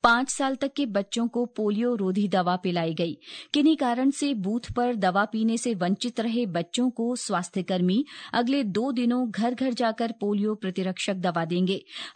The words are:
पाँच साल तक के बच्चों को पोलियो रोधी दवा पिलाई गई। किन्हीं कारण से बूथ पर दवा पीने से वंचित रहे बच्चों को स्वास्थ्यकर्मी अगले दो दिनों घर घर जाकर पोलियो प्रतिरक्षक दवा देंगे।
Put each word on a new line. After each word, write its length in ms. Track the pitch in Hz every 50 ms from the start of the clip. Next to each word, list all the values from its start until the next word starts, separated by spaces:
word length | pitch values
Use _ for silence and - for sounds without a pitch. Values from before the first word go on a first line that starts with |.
| -
पाँच 260 | 240 233 240 262 -
साल 260 | - - 285 269 269
तक 180 | 262 - 277 277
के 120 | - 285 240
बच्चों 400 | 190 196 196 - - 233 233 233
को 160 | - 240 240 240
पोलियो 460 | - - 220 208 208 202 233 240 247
रोधी 320 | 214 196 185 185 208 202 196
दवा 280 | 180 190 180 175 180
पिलाई 380 | 185 - 190 180 170 165 165 160
गई। 240 | 156 175 170 151 - - - - - - - -
किन्हीं 220 | 294 277 311 320 -
कारण 340 | 277 247 240 240 262 269
से 220 | 277 - - 285 277
बूथ 360 | 214 180 190 214 240 - - -
पर 220 | 247 240 247 247
दवा 280 | 220 190 185 175 196 208
पीने 320 | 208 - 220 220 226 226 233
से 160 | - 247 226
वंचित 460 | 180 180 175 196 - - 240 226 -
रहे 260 | 220 233 226 240 247
बच्चों 440 | 196 165 170 170 - - - 247 254
को 260 | 240 - 233 233 247
स्वास्थ्यकर्मी 880 | 233 - - 202 175 180 - - 196 180 - 190 185 180 180 185 226 294 - - - - - -
अगले 300 | 226 247 233 269 285 269
दो 280 | 202 170 202 233 277
दिनों 380 | 277 233 247 233 240 247 254 233
घर 220 | 196 - 220 233 254
घर 200 | 233 262 269 240
जाकर 400 | - 247 226 220 - 233 226 226 -
पोलियो 340 | - 208 208 202 202 214 214
प्रतिरक्षक 600 | 208 - 185 180 - 185 185 185 - - - 196 190
दवा 260 | 175 180 165 170 165
देंगे। 360 | 160 175 175 185 180 196 160 - - - - - - -